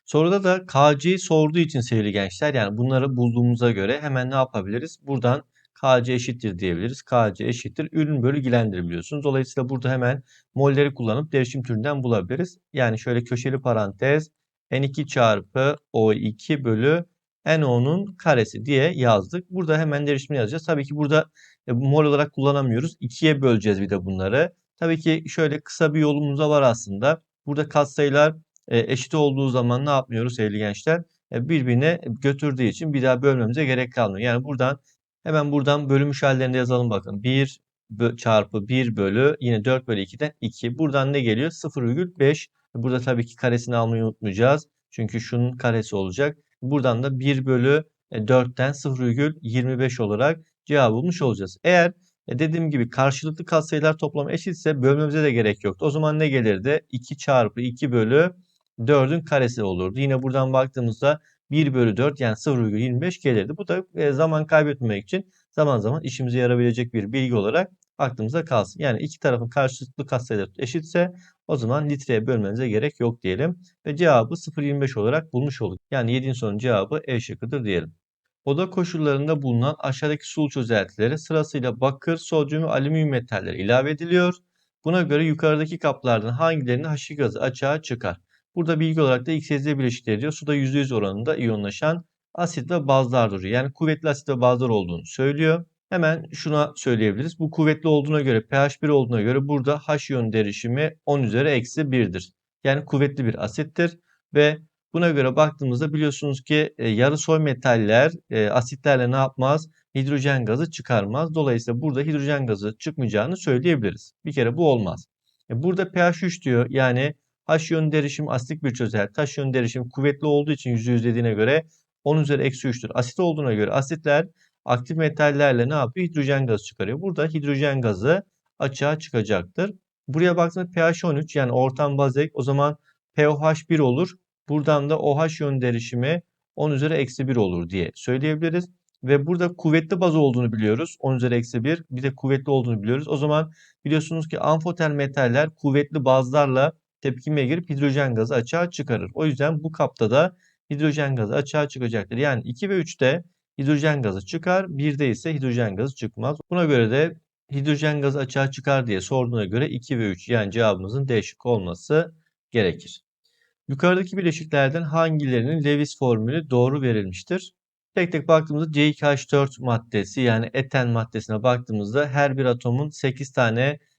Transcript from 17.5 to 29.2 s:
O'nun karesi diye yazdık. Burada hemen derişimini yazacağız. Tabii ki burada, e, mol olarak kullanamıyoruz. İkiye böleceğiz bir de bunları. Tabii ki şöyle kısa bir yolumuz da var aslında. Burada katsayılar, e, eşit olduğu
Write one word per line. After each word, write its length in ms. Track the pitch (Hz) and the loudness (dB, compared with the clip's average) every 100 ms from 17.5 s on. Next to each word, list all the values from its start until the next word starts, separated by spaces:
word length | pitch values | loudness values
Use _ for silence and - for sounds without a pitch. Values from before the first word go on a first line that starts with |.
| 160 | 2
O'nun 500 | 143 120 131 175 202 - | 2 2 2 0 -4 -4
karesi 480 | 170 131 107 - | 2 4 2 -2
diye 280 | 120 139 151 | 0 2 2
yazdık. 560 | 160 123 104 95 175 180 | 2 4 4 2 -8 -8
Burada 280 | 185 160 156 | -4 0 0
hemen 280 | 160 147 147 | 0 -2 0
derişimini 320 | 139 139 143 | -2 -2 -2
yazacağız. 260 | 107 156 160 | -2 -4 -2
Tabii 180 | 156 | -2
ki 120 | 131 147 | -2 -4
burada, 340 | 147 151 156 _ _ _ - | 2 2 0 _ _ _ -4
e, 60 | |
mol 320 | 120 135 147 | -2 2 4
olarak 280 | 151 143 147 | 4 4 2
kullanamıyoruz. 640 | - 139 143 135 113 160 - | 0 0 2 2 0 -2 -6
İkiye 420 | 117 - 160 143 | -10 0 2 4
böleceğiz 380 | 135 113 107 95 | 4 4 2 0
bir 100 | 98 | 0
de 140 | 98 | -4
bunları. 480 | 92 95 95 127 175 - _ - | -4 -4 0 0 0 -4 _ -6
Tabii 240 | 170 160 | -2 0
ki 240 | 160 160 160 | 0 0 -2
şöyle 320 | - 156 151 | -2 -2 -2
kısa 340 | - - 160 | -8 0 0
bir 60 | 151 | 2
yolumuz 380 | 151 143 147 139 | 2 2 -2 0
da 120 | 151 | 2
var 120 | 147 | 4
aslında. 600 | 131 113 101 98 131 160 _ _ - | 4 2 -4 -2 0 0 _ _ -6
Burada 220 | 143 156 | -4 -2
katsayılar, 680 | 151 143 - 147 139 151 160 _ _ - | 0 0 0 2 4 4 2 _ _ -2
e, 240 | 117 113 | 0 0
eşit 220 | 120 - | -2 -2
olduğu 340 | 160 | 0